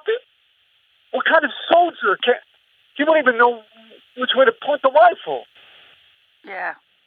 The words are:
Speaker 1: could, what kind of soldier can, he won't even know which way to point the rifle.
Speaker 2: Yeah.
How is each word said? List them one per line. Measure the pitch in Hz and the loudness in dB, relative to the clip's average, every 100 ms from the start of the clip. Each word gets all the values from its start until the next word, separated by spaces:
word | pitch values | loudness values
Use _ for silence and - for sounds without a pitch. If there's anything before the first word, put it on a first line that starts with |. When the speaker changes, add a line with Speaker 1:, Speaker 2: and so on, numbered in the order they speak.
| 311 | -2
Speaker 1:
could, | 466 _ _ _ _ _ _ _ _ _ | -8 _ _ _ _ _ _ _ _ _
what | 254 - | -6 0
kind | 320 | 0
of | 302 - - | 0 -8 0
soldier | 339 349 - 220 180 | 2 2 -2 -4 -2
can, | - 247 _ _ _ _ _ - | -2 -4 _ _ _ _ _ -6
he | |
won't | 302 320 | 0 0
even | 254 233 | 0 2
know | 240 233 214 _ _ - _ - | 0 0 -12 _ _ -20 _ -10
which | 254 | -6
way | 240 | 0
to | 262 | 2
point | - - 285 | 0 -4 -2
the | - | 2
rifle. | 277 349 - - 131 104 _ _ _ _ _ _ _ _ _ | 4 4 2 -8 -12 -12 _ _ _ _ _ _ _ _ _
Speaker 2:
Yeah. | 202 190 175 - _ _ | -18 -10 -10 -10 _ _